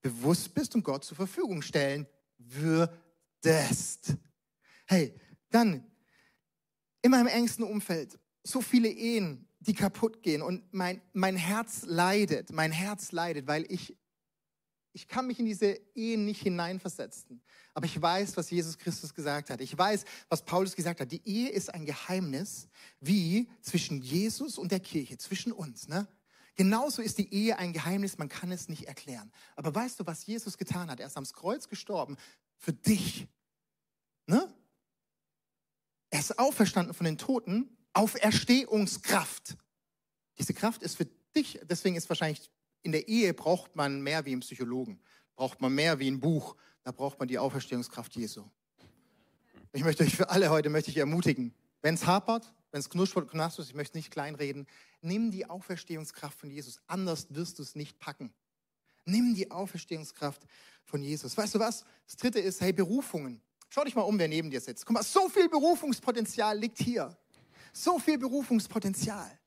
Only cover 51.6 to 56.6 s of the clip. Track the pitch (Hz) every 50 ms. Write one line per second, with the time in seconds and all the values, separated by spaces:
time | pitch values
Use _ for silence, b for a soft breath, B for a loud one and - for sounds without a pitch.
51.6 | _ _ _ _ - 151 165 165 - 165 180 202 196 - 226 233 226 - _ _
52.6 | _ _ - 143 139 - - 175 190 190 - 180 151 117 - 160 156 165 160 -
53.6 | 143 127 127 147 143 - - 165 151 - - 160 143 151 156 139 147 139 139 139
54.6 | 139 b b b b b b b - 165 185 214 233 233 190 185 - - 170 185
55.6 | 185 - 185 165 - - 170 156 156 143 - - - 143 143 - - 147 139 147